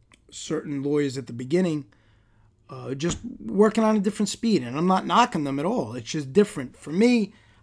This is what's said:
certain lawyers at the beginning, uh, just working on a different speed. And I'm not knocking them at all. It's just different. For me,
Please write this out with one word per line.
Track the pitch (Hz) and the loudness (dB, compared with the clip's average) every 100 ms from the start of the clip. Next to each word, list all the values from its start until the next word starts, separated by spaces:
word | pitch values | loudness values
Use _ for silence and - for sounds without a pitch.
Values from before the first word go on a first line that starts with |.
| _ _ _ | _ _ _
certain | - - 156 - 143 | -14 -6 -6 -4 -4
lawyers | 139 147 143 127 | 0 0 0 -2
at | 123 | -8
the | |
beginning, | 120 127 175 185 151 135 _ _ _ _ _ _ _ - | -10 -2 2 2 0 -6 _ _ _ _ _ _ _ -20
uh, | 127 123 139 | -14 -10 -4
just | 170 - - - | -4 -4 -8 -12
working | 220 202 214 220 | -2 2 4 4
on | 220 220 | 2 2
a | |
different | 196 - 208 | 0 -2 -2
speed. | - 233 190 | -2 0 0
And | 120 135 | 0 0
I'm | 180 | 2
not | 185 - | 2 2
knocking | 175 240 175 143 | 2 2 0 -4
them | 139 | -2
at | 147 | -2
all. | 240 117 | -2 -4
It's | 123 110 | -8 -8
just | 160 135 | -6 0
different. | 131 202 - 123 - | 4 4 0 -10 -12
For | - | -4
me, | 165 240 240 196 - _ _ | 2 4 4 2 -6 _ _